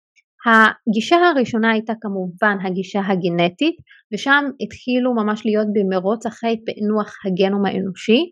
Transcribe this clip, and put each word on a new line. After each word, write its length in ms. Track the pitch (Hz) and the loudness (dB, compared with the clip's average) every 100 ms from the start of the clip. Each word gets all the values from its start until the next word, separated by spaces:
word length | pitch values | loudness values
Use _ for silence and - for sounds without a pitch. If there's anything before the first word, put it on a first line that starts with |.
| _ _ _ _ 233 | _ _ _ _ 2
הגישה 720 | 226 220 - - 214 - 339 | 4 4 2 -2 -2 2 4
הראשונה 560 | 349 285 226 220 226 | 4 2 0 0 0
הייתה 220 | 220 220 226 | 0 -2 -8
כמובן 560 | 208 196 185 175 214 196 190 | -6 -6 -6 0 0 0 -4
הגישה 340 | 180 185 202 | -6 -4 -4
הגנטית, 760 | 190 190 175 175 175 180 311 339 _ _ - | -2 0 0 2 0 2 -2 -2 _ _ -12
ושם 300 | 208 277 285 285 269 | -6 0 2 0 -6
התחילו 520 | 208 - - 247 254 233 | -10 -10 -2 0 0 0
ממש 300 | 208 214 220 | -2 -2 0
להיות 220 | 208 214 208 | 0 0 0
במרוץ 500 | 190 185 190 233 233 | 0 0 0 -2 -4
אחרי 300 | - 233 226 226 | -6 -4 -4 -6
פענוח 460 | - 208 214 208 - 196 | -6 -2 -2 -4 -6 -4
הגנום 400 | 185 190 202 196 | 0 0 2 -2
האנושי, 560 | 190 196 175 - 240 349 | -2 -6 -4 2 2 2